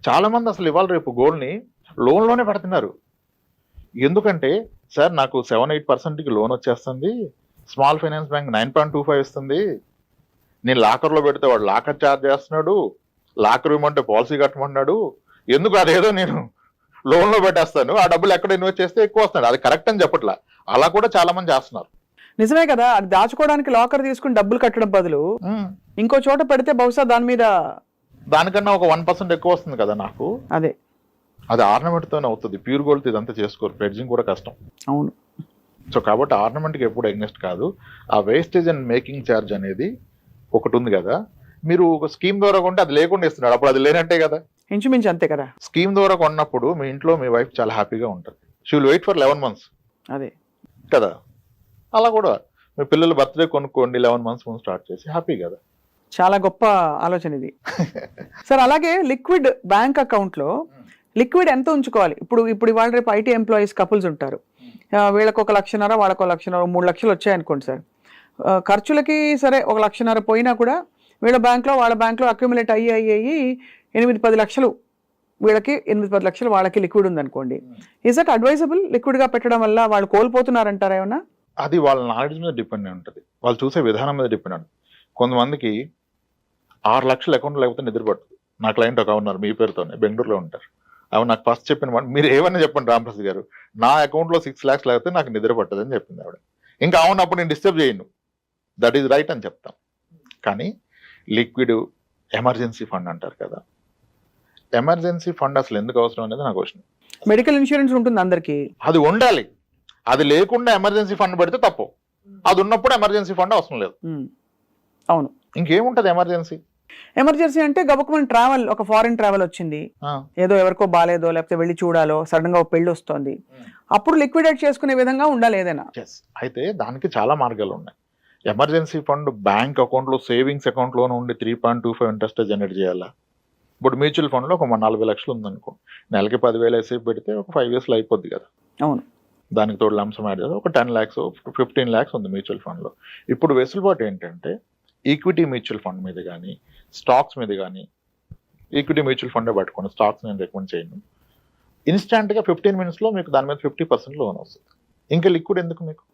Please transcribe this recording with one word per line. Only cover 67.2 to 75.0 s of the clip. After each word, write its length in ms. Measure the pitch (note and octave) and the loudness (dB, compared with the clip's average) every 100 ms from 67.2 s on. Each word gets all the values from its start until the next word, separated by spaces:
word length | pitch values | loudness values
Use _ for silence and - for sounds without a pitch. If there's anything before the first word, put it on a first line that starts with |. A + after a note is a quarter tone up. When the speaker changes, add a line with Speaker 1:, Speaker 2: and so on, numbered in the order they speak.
| G#3 F#3 D#3+ C#3+ | 0 0 -2 -4
Speaker 2:
సార్, 160 | C3 C3 - _ _ - _ _ - | -4 -10 -12 _ _ -20 _ _ 0
ఆ, 120 | F#3+ | 0
ఖర్చులకి 800 | F#3 G#3 G#3 D4+ D4 D4+ D4+ C#4+ | 2 0 2 0 0 0 0 0
సరే 240 | C4+ C4+ | 2 2
ఒక 160 | - A3 | 0 0
లక్షన్నర 400 | G#3+ - A#3 A3 | 0 0 0 0
పోయినా 340 | G#3+ A3 B3 | 2 0 2
కూడా 340 | A#3 A#3+ D#4 F4 _ _ _ | 0 -2 -2 -6 _ _ _
వీళ్ళ 140 | A3+ B3 | 2 4
బ్యాంక్లో, 400 | A#3+ A#3+ B3+ C4+ | 4 2 2 2
వాళ్ళ 180 | A#3 | 2
బ్యాంక్లో 320 | A3+ A3+ A3+ B3+ | 2 0 2 0
అక్యుములేట్ 440 | A3 B3 A#3+ A#3 | 2 0 0 0
అయ్యి, 200 | A3 A#3 | 0 2
అయ్యి, 220 | A3 A3 | 0 2
అయ్యి 460 | G#3+ A#3 D#4 B3+ B3+ - _ _ | 0 0 -2 -2 -4 -12 _ _
ఎనిమిది 240 | A3+ A#3+ A3 | 0 2 2
పది 180 | A3+ A3 | 2 2
లక్షలు 380 | G#3+ - B3+ - _ _ | 0 2 0 -2 _ _